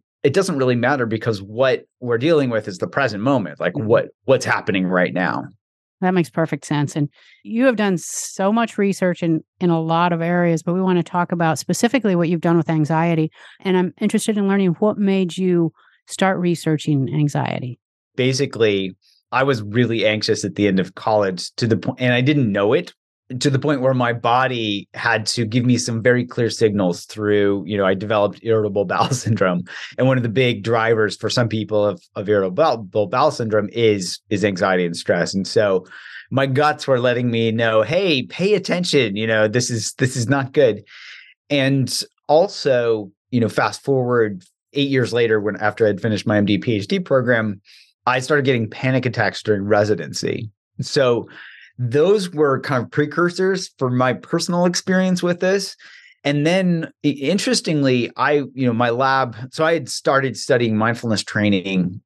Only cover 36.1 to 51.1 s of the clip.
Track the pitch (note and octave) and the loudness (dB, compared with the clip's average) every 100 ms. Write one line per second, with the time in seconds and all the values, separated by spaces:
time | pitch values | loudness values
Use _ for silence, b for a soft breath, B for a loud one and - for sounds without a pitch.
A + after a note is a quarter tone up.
36.1 | B B B2+ C#3 C3 D3+ D3+ - B2+ B2 | B B -2 0 2 0 0 0 2 2
37.1 | A#2+ B2 A#2 A2+ A2+ A2+ A2 G#2+ E3+ F#3+ | 0 0 0 0 2 2 2 2 0 2
38.1 | C3+ G#2 - F#3+ G3 F#3 F3+ F3 C#3+ A2 | 0 -2 -2 0 0 0 -2 0 2 2
39.1 | G2+ A2+ A2 G#2+ A#2+ B2 A#2 - - C3 | 0 0 2 2 2 -2 -4 -6 -2 -2
40.1 | C3 A#2 C#3 C3+ D3+ B2 G2+ - B B | -2 -2 -2 0 2 2 2 -8 B B
41.1 | B B B - C#3+ C3+ C#3 C3 - - | B B B -4 0 2 2 0 -4 -8
42.1 | _ - D3+ G3 - C#3+ B2 A#2 A2 F#2+ | _ 2 4 4 0 0 2 2 0 -4
43.1 | _ - B2 A2 - A2 - - C3+ B2 | _ -4 0 0 0 0 -2 -2 0 2
44.1 | A#2+ G#2+ F#2 - _ _ C#3+ C#3 C3 G#2 | 0 0 -4 -14 _ _ -4 0 0 2
45.1 | A#2+ A#2 G#2+ G#2 G2 G#2+ - G#2+ F#2+ A2+ | 2 2 2 0 -2 -2 2 2 2 -2
46.1 | G2 A2 G#2 G2+ G2 A#2+ G#2 G2+ G3 F3+ | -2 0 2 2 2 0 -2 -2 -4 0
47.1 | C3+ B2 A#2 A2 F#2+ b b b b B2 | 0 2 0 0 -6 b b b b -2
48.1 | C3 C3 D3 C3+ A#2+ A2 - C3 C3 B2+ | -2 0 0 2 0 -2 -4 0 0 0
49.1 | A#2 G2 - A2 G2+ G2+ G#2 G#2 F#2 D2 | 0 -2 -2 -2 0 2 2 2 0 -4
50.1 | - - - A2+ _ _ - - D3 B2+ | -6 -4 -4 -8 _ _ -12 -4 0 2